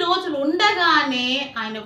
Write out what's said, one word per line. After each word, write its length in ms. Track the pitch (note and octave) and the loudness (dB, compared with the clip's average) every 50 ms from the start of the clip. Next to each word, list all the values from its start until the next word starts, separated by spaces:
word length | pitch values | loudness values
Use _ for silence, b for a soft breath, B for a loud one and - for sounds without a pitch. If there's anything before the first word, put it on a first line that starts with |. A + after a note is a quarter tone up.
| F4 | 2
రోజులు 320 | E4+ F4+ F#4+ F#4 F4+ D4 C4+ C#4 | 0 0 0 0 -2 -4 -2 0
ఉండగానే 800 | D4+ E4 F4+ G#4 G#4 G4+ F#4 F4 E4+ D#4 D4+ C#4+ C#4 B3+ B3 B3 B3 B3+ C#4 C#4+ C#4 - A3+ | 0 2 2 2 2 2 2 2 4 4 4 2 2 0 0 0 0 -2 -2 -4 -6 -8 -8
ఆయన 180 | A3 G#3+ G#3+ A3 G#3 | -8 -8 -8 -10 -12